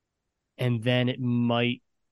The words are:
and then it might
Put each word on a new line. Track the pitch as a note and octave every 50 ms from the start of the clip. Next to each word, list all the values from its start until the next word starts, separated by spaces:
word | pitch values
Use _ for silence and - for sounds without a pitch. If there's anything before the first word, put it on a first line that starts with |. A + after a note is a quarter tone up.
| _ _ _ _ _ _ _ _ _ _ _
and | - C3 B2 B2 A2+ G#2+
then | B2+ B2 B2 B2 B2
it | C3 -
might | C3 B2 A#2+ A#2+ A#2+ A#2 A#2 A#2 A#2+ A#2+ B2 - _ _ _ _ _ _